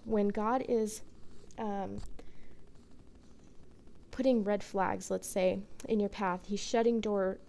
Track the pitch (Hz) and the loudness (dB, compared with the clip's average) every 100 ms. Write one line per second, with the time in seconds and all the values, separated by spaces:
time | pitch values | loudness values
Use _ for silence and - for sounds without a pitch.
0 | 220 214 202 208 214 262 - 233 214 - | 0 4 4 4 2 2 2 2 2 -2
1 | - - - - - - 214 202 190 208 | -10 -10 -10 -10 -10 -6 -4 -2 -4 -6
2 | - - - - - - - - - - | -6 -6 -6 -8 -8 -8 -12 -16 -18 -18
3 | - - - - - - - - - - | -18 -20 -20 -20 -18 -16 -16 -18 -18 -18
4 | - - 262 233 202 208 - 196 180 196 | -10 0 4 6 4 0 0 2 2 0
5 | - 190 - 196 185 196 202 - - 220 | -2 -4 -2 2 4 2 -2 -8 0 2
6 | 202 208 196 180 - 196 - 233 226 233 | 2 0 0 0 -2 -4 0 4 4 4
7 | 214 202 190 196 | 2 2 2 0